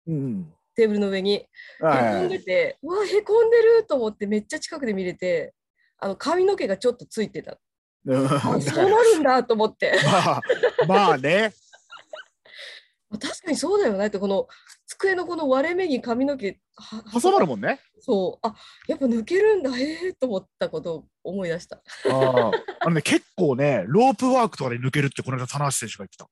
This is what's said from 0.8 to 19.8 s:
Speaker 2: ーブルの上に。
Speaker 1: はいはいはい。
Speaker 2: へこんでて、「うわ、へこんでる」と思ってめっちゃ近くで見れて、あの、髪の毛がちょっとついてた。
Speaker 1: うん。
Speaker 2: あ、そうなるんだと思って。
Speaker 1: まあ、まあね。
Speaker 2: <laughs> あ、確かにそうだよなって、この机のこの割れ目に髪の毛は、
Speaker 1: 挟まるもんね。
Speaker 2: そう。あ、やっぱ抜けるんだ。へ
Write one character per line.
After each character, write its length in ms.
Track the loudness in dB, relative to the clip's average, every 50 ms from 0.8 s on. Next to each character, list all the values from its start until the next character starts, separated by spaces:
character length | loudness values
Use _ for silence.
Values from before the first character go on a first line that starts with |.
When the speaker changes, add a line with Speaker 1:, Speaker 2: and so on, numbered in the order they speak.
| 2
Speaker 2:
ー 20 |
ブ 60 | 2 2
ル 60 | 0
の 100 | -2 -2
上 120 | -2 -2
に。 240 | 0 -2 -2 -2 -4 _ _ -20 -20 -20 -10 -2
Speaker 1:
は 140 | 0 2 2
い 20 |
は 40 | 4 2
い 20 |
は 60 | 2
い。 40 | 2
Speaker 2:
へ 40 | 0
こ 40 | -2
ん 20 | -2
で 100 | -4 -6
て、 380 | -4 -2 0 0 0 0 -4 -8
「う 120 | -8 -6 -4
わ、 120 | -2 -2
へ 160 | 0 0 0
こ 220 | 0 2 4 4 4
ん 80 | 6
で 60 | 6
る」 260 | 6 6 6 6 4 4
と 80 | 2 -2
思 120 | -2 -2 -2
っ 60 | -4
て 100 | -4 -4
め 100 | -2 -2
っ 80 | -2 -4
ち 80 | -4 -10
ゃ 60 | -10
近 200 | -8 -10 -8 -6
く 60 | -4
で 80 | -4 -4
見 100 | -2 -4
れ 100 | -6 -6
て、 400 | -4 -2 -2 -2 -2 -4 -6 _ _ _ _ _ _ _ _ _
あ 100 | -8 -8
の、 80 | -8 -6
髪 300 | -4 -2 -2 2 2 2
の 100 | 2 2
毛 120 | 0 -2
が 100 | -2 -2
ち 100 | 0 0
ょ 60 | -2 -2
っ 40 |
と 80 | -2 -10
つ 160 | -12 -6 -6
い 80 | -6 -6
て 120 | -6 -12 -12
た。 140 | -12 -18 _ _ _ _ _ _ _ _ _ -4
Speaker 1:
う 120 | -2 0
ん。 80 | 2 2
Speaker 2:
あ、 140 | 2 0 0
そ 460 | 0 0 -2 -2 -2 -2 0 2 2
う 40 | 4
な 80 | 4 6
る 160 | 6 6 6 6
ん 40 | 4
だ 200 | 4 4 2 2
と 100 | 0 0
思 100 | 0 0
っ 100 | -2 -2
て。 180 | -4 -2 0 0 2 2
Speaker 1:
ま 320 | 4 2 4 2 2 0
あ、 40 | -2 -2 -4 -2 0 0 -2 2 0 2
ま 240 | 4 4 4 6 4
あ 60 | 2
ね。 340 | 2 2 2 2 2 2 0 -4 _ _ _ _ -20 _ _ -20 -20 -20 -20 -18 -18 -20 _
Speaker 2:
<laughs> 800 | _ _ _ -20 -20 -20 -20 -20 -20 -20 _ _ _ _ _ -14
あ、 60 | -12
確 240 | -10 -8 -8 -10 -8
か 100 | -6 -4
に 60 | -4
そ 180 | -2 0 0 0
う 40 | 2
だ 60 | 2
よ 100 | 0 0
な 80 | 0 -2
っ 40 | -2
て、 100 | -2 -4
こ 80 | -2
の 200 | -2 -2 -2 -2 -4 -10 -20 _ -20 -20 _ _
机 280 | -18 -10 -4 -2 0 0
の 100 | 0 -4
こ 100 | -6 -6
の 140 | -4 0 0
割 200 | 2 2 0 0
れ 60 | 0
目 120 | -2 -2
に 140 | -2 -2 -4
髪 240 | -2 -4 -2 -2 -2
の 120 | -2 -2
毛 200 | -4 -6 -8 -8 _ _ _ _ -20
は、 240 | -20 -16 -16 -16 -12 -6 -4 0
Speaker 1:
挟 100 | 2 4
ま 80 | 4 4
る 60 | 2
も 120 | 2 -2
ん 40 | -4
ね。 180 | -4 -6 -6 -6 _ _ _ _
Speaker 2:
そ 400 | -4 -2 -2 0 0 -4 -6 -6
う。 60 | -8
あ、 80 | -8 -8 -8 -20 -20 -20 _ -8
や 80 | -8 -6
っ 40 | -2
ぱ 60 | 0
抜 180 | 0 0 -2 -2
け 160 | 0 0 2
る 180 | 4 4 2
ん 60 | 2 0
だ。 140 | -4 -4
へ 300 | -4